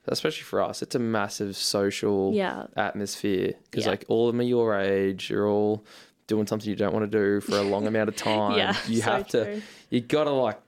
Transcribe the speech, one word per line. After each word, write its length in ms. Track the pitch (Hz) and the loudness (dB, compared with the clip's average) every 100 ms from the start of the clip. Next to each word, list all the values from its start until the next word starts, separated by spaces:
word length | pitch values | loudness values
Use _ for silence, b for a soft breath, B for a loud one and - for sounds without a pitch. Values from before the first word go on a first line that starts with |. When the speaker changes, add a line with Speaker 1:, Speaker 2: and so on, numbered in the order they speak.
| - | -6
Speaker 1:
Especially 360 | - 156 156 | -2 -2 -4
for 180 | - 98 | -4 -2
us, 200 | 98 - | -2 -4
it's 140 | - 127 | -4 -2
a 40 | |
massive 560 | 113 110 101 - 101 95 | 0 0 -2 -4 -6 -4
social 760 | - 104 101 - 107 101 98 | -2 0 0 0 0 2 2
Speaker 2:
Yeah. 340 | 208 185 - - - | 0 -2 -6 -8 -4
Speaker 1:
atmosphere 800 | 101 104 101 - 104 95 95 - _ | -4 -4 -6 -4 0 0 0 -4 _
'cause, 120 | - - | -4 -2
Speaker 2:
Yeah. 60 | |
Speaker 1:
like, 140 | - - | -2 0
all 200 | 113 120 | 2 2
of 40 | |
them 60 | 120 | 2
are 20 | |
your 320 | 123 120 113 101 | 2 2 2 2
age, 500 | 98 98 98 95 - | 2 2 2 0 -2
you're 180 | 107 104 | 0 2
all 360 | 104 107 107 - B B B - | 2 2 0 -6 B B B -2
doing 200 | 107 104 | 0 0
something 220 | 110 107 | -2 -2
you 60 | 95 | -2
don't 180 | 101 | 0
wanna 120 | 107 107 | 0 0
do 320 | 107 101 101 | 2 2 2
for 160 | 104 101 | 0 0
a 40 | |
long 240 | 101 98 107 | 2 0 0
amount 220 | 110 107 | 0 0
of 60 | - | 0
Speaker 2:
<laughs> 160 | 110 | 0
Speaker 1:
time. 260 | 107 104 208 | 2 2 2
Speaker 2:
Yeah, 180 | - - - | 2 0 -2
Speaker 1:
You 140 | 226 | 0
Speaker 2:
so 100 | 220 | 2
Speaker 1:
have 160 | 220 196 | 0 0
to, 140 | - 104 | -2 0
Speaker 2:
true. 160 | 107 B B B | -4 B B B
Speaker 1:
you 100 | 120 | -2
gotta, 300 | 120 147 151 | 0 0 2
like, 280 | 135 117 - | 2 0 -2